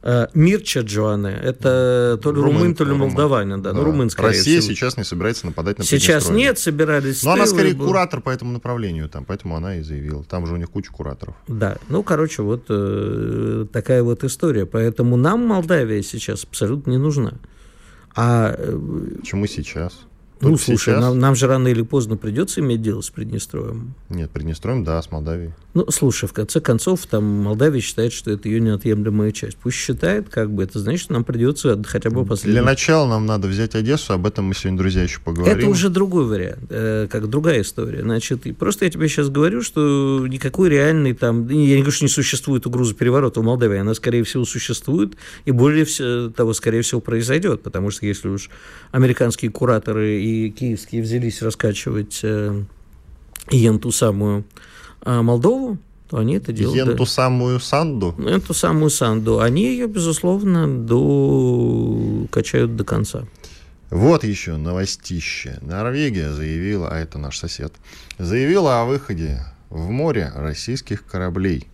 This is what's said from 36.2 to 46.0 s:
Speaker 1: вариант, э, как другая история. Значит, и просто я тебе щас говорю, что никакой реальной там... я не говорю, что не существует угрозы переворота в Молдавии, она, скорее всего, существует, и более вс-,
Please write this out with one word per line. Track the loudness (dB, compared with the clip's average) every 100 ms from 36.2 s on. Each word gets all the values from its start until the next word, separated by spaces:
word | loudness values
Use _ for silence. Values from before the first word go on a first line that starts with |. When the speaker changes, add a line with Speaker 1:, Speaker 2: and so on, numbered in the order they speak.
Speaker 1:
вариант, | 2 0 -4 -8 -10
э, | -4 -2 -2 -2
как | -4 -2
другая | 0 2 2
история. | 0 -4 -6 -4
Значит, | -2 -2 -2 -6 -6
и |
просто | -4 -4 0
я | -2
тебе | 0 0
щас | 0 0
говорю, | 2 2 2
что | -4 0 2 2 2 0 -2
никакой | -4 -4 2 4
реальной | 6 4 4 2
там... | 2 0 0 2
я | 4
не | 6 6
говорю, | 4
что | 2
не | 0
существует | 2 0 -2 0 -2 0
угрозы | -2 -2
переворота | 0 2 4 2 2
в |
Молдавии, | 0 2 2 2
она, | 0
скорее | -2 0 0
всего, | 0 -2
существует, | -2 -4 -6 -6 -2 0 0 -4 -20 -10 0
и |
более | 4 6 6
вс-, | 2 0